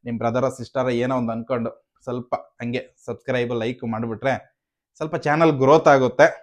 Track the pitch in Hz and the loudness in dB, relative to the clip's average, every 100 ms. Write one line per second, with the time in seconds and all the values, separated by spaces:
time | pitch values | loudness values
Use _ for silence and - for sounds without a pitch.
0 | 123 117 117 127 131 131 117 135 127 120 | -8 -4 -2 -2 -2 -4 -10 -4 -2 -2
1 | 123 131 117 113 117 123 113 - _ _ | -2 -2 -4 -6 -6 -6 -6 -10 _ _
2 | - 123 120 - - _ 120 120 - _ | -10 -10 -6 -8 -8 _ -6 -6 -8 _
3 | - 110 - 127 120 120 110 131 120 113 | -14 -12 -6 -4 -2 -4 -4 -6 -8 -6
4 | 117 110 127 123 - _ _ _ _ _ | -6 -4 -4 -4 -8 _ _ _ _ _
5 | 156 165 151 151 165 143 131 160 160 139 | -8 -6 -2 2 2 4 4 6 6 4
6 | 127 - 156 - | 4 6 4 4